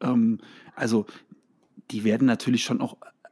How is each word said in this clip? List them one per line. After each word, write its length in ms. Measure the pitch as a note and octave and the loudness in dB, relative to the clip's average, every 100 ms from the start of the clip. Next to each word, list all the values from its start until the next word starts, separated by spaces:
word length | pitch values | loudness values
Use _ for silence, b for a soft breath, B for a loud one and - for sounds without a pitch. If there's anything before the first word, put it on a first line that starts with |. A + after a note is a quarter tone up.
Ähm, 380 | B2 A#2+ A2+ G#2+ B B B | 0 2 2 0 B B B
also 320 | - A#2 A2 G2+ B _ - _ _ _ - - | -6 0 0 -2 B _ -20 _ _ _ -20 -12
die 140 | A2 | -4
werden 220 | G#2+ G#2+ C3 | 0 2 2
natürlich 360 | A2+ - A#2+ | 2 0 -2
schon 160 | - - | -2 -4
auch 180 | A#2+ - - _ - | -6 -10 -20 _ -20